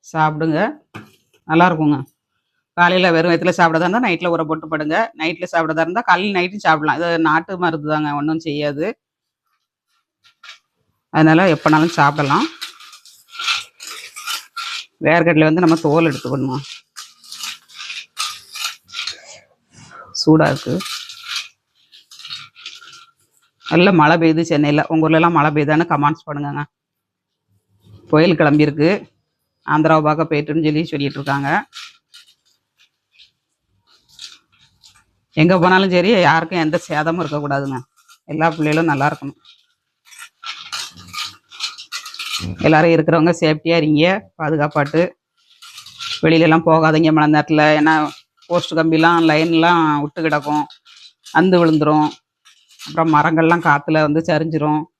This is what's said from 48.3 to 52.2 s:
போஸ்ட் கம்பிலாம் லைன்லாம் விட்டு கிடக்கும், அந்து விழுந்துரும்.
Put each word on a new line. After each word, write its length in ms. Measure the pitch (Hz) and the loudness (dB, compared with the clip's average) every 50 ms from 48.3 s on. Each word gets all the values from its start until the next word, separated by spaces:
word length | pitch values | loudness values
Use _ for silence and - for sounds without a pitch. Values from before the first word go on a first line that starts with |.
| _ _ _ - | _ _ _ -4
போஸ்ட் 260 | 175 175 170 - 165 | -4 -4 -2 -2 -2
கம்பிலாம் 500 | 165 160 160 160 156 160 170 170 170 165 160 | -2 0 2 2 2 4 4 4 4 4 2
லைன்லாம் 540 | 151 151 160 170 165 160 165 170 175 170 160 156 147 143 143 | 2 2 0 2 2 2 2 4 2 2 2 0 0 -2 -4
விட்டு 160 | 147 _ 180 160 | -6 _ -6 -4
கிடக்கும், 380 | 160 151 147 139 147 151 151 147 - - _ _ _ - - - - _ _ _ - - 151 | -2 -2 -4 -2 -2 -4 -4 -4 -6 -12 _ _ _ -20 -20 -20 -20 _ _ _ -4 0 2
அந்து 160 | 175 185 180 175 | 2 4 4 4
விழுந்துரும். 480 | 170 160 156 151 151 151 151 151 151 151 - _ | 4 4 2 2 2 2 2 2 0 -2 -4 _